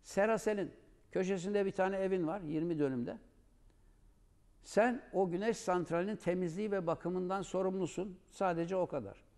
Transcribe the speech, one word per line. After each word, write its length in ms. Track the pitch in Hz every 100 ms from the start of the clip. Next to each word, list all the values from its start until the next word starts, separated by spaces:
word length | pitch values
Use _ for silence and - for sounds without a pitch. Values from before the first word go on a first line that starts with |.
Sera 360 | - - 208 220
senin. 320 | 214 208 175 - - - _
Köşesinde 540 | 180 185 190 180 208 196
bir 60 |
tane 240 | 190 190 196
evin 300 | 190 190 156
var, 140 | 196
yirmi 380 | 160 156 170 160
dönümde. 400 | 143 127 120 233 - - - - - _ - - - _ - _ - -
Sen 380 | - - 233 240 -
o 180 | 175 190
güneş 260 | 180 214 220
santralinin 600 | - 180 160 170 190 214
temizliği 540 | - 180 180 165 214
ve 140 | 196 165
bakımından 560 | 156 175 185 180 190
sorumlusun. 760 | 185 185 190 190 175 - 196 185 -
Sadece 460 | - 196 165 170 190
o 100 | 175
kadar. 380 | 147 98 - -